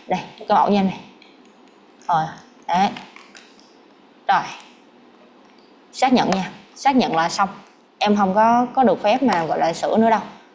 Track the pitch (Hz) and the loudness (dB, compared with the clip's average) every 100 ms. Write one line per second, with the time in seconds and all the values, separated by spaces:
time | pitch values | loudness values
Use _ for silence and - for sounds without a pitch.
0 | - 185 - - - 196 147 202 190 - | -8 -8 -8 -14 -2 0 2 2 0 -4
1 | - - - - - _ - _ - _ | -14 -20 -20 -20 -20 _ -20 _ -20 _
2 | - 170 160 - - - - 175 196 - | -4 -4 -4 -10 -20 -18 -6 -2 -2 -4
3 | - - - - - - _ _ _ _ | -16 -20 -20 -20 -20 -20 _ _ _ _
4 | _ _ - 185 - - - - _ _ | _ _ -2 -2 -2 -12 -20 -20 _ _
5 | - _ - _ _ _ _ _ _ - | -20 _ -20 _ _ _ _ _ _ -2
6 | 254 247 - 190 185 - - - 262 262 | 2 2 2 -2 -4 -12 -20 -4 0 2
7 | 170 160 226 - 196 - - _ _ _ | 2 0 -2 -2 -4 -4 -20 _ _ _
8 | 208 208 190 190 220 240 247 269 240 170 | 0 2 2 2 4 2 0 0 2 2
9 | 208 247 262 180 160 160 160 165 151 185 | 0 0 0 0 -2 -2 -2 -2 -2 2
10 | 226 214 - - - | 2 2 -2 -16 -20